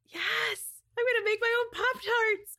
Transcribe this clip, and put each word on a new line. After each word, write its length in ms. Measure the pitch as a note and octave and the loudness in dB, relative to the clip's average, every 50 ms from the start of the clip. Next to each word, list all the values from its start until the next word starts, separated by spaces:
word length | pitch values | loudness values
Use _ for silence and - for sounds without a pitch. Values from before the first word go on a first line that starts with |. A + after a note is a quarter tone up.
| _ | _
Yes. 760 | _ - E4+ F#4+ - - A#4 A#4 A4+ G4+ - - - - - - _ _ | _ -8 -4 -2 0 0 0 0 -2 -2 -4 -8 -12 -14 -16 -20 _ _
I'm 80 | A#4+ A#4+ | 0 2
gonna 200 | B4+ A#4+ A4+ G4+ | 2 2 2 2
make 160 | G#4+ G#4+ A4 | 0 0 2
my 240 | A#4 A#4 A#4 B4 A#4+ | 2 2 2 2 0
own 60 | A#4 | -2
Pop-Tarts. 880 | - - B4 B4 C5 B4 - G4+ A#4 A#4 A4 A4 G#4 F#4+ - - - | -2 0 0 0 0 0 -2 0 2 2 4 2 2 0 -4 -10 -18